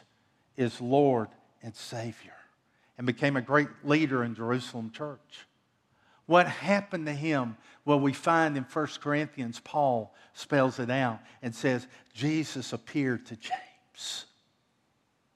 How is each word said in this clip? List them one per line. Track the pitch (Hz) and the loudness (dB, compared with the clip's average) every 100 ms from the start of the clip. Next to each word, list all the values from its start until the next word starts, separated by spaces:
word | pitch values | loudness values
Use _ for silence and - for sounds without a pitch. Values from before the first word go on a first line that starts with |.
| - _ _ _ _ - | -20 _ _ _ _ -2
is | 123 - | -2 -2
Lord | 123 139 143 123 107 - _ _ | 0 4 4 2 -2 -10 _ _
and | 117 - | -16 -14
Savior, | - 123 117 107 - - - _ _ _ _ - | -12 -10 -10 -12 -18 -20 -20 _ _ _ _ -6
and | 123 | -4
became | 123 143 139 | 0 0 0
a | |
great | 113 147 139 - | 2 2 2 -2
leader | 143 151 151 131 | 2 2 4 0
in | 120 | -2
Jerusalem | 110 117 127 123 123 110 | -4 -2 -2 -4 -10 -10
church. | 113 151 131 _ - - _ _ _ _ _ _ _ - | -10 -12 -12 _ -20 -20 _ _ _ _ _ _ _ 6
What | 175 170 | 6 6
happened | - 151 202 196 185 151 | 2 0 0 0 -6 -6
to | |
him? | 143 160 143 120 110 - - | -4 0 0 0 -6 -16 -8
Well, | 147 143 | 2 4
we | 139 | 4
find | 131 175 165 160 143 | 0 2 4 4 0
in | |
First | 127 160 147 - | -4 -4 -4 -6
Corinthians, | 147 147 147 - 120 117 | -2 -2 -2 -6 -8 -8
Paul | - 156 139 120 104 - - | -6 0 2 0 -2 -12 -20
spells | - - 147 131 123 | -20 0 2 2 0
it | 120 | -2
out | 131 127 110 - - | 0 0 -2 -10 -12
and | 123 | -10
says, | 113 143 123 - - _ | -2 0 0 -4 -18 _
"Jesus | 110 143 156 147 135 120 | -6 -2 0 -2 -6 -8
appeared | 120 - 151 131 117 - | -10 -6 -2 -2 -2 -6
to | 113 | -16
James." | - - - _ _ - - - - _ _ _ _ _ _ _ _ _ _ | -10 -10 -10 _ _ -16 -12 -12 -14 _ _ _ _ _ _ _ _ _ _